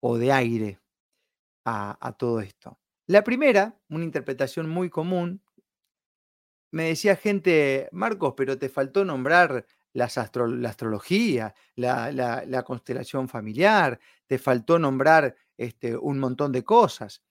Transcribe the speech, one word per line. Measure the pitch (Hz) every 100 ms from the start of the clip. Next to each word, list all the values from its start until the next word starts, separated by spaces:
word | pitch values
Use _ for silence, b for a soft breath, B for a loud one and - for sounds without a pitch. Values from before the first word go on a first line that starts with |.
o | 123 117
de | 123
aire | 135 120 117 107 95 _ _ _ _ _ _ _ _
a, | - 110 101 104
a | 127
todo | 107 120 113
esto. | 95 _ - - _ _ -
La | 196
primera, | 208 247 294 202 208 - _
una | 156
interpretación | 165 156 131 131 131 - 160
muy | 165 180
común, | - 165 180 175 190 _ _ _ _ _ _ _ _ _ _ _ _ _
me | 160 160
decía | 160 208 190
gente, | 208 202 185 160 139 135 -
"Marcos, | 180 220 202 156 -
pero | 135 135
te | 135
faltó | 139 135 196
nombrar | 190 139 131 170 170 127 - _ _
las | - 120 -
astro-, | 110 127 120
la | 123 120
astrología, | - 113 107 - 190 233 127 107 _ b -
la, | 123 127 117
la, | 139 123 120 -
la | 127
constelación | 123 120 - 127 127 139 131
familiar, | 117 107 110 190 214 156 120 b b _
te | 131
faltó | - 127 110 170
nombrar, | 156 131 139 160 139 - _ _
este, | 117 - 120 117
un | 143 135
montón | 131 127 143
de | 127
cosas". | - 226 190 - 104 - _